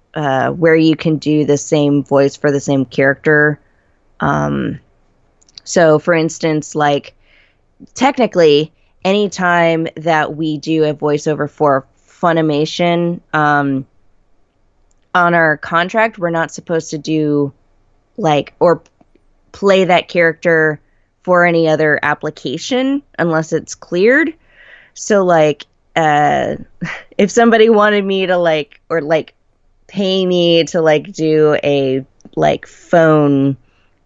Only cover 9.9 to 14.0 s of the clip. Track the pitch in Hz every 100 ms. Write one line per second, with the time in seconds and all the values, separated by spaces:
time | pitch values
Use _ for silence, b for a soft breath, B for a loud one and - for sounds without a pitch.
9.9 | - 156 156 147 151 156 151 156 160 151
10.9 | 147 151 147 160 151 147 - 151 135 -
11.9 | _ _ _ 175 165 156 147 156 - 175
12.9 | 170 170 175 _ 156 147 147 139 135 139
13.9 | _